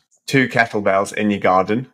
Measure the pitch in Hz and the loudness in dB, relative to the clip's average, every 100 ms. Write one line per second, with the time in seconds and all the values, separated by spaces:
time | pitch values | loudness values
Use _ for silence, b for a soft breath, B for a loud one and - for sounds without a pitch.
0 | _ _ - 135 120 120 117 107 101 98 | _ _ -2 0 2 0 -2 -2 0 0
1 | 101 - 104 98 98 92 95 117 131 | 0 -2 -2 0 2 2 2 -2 -6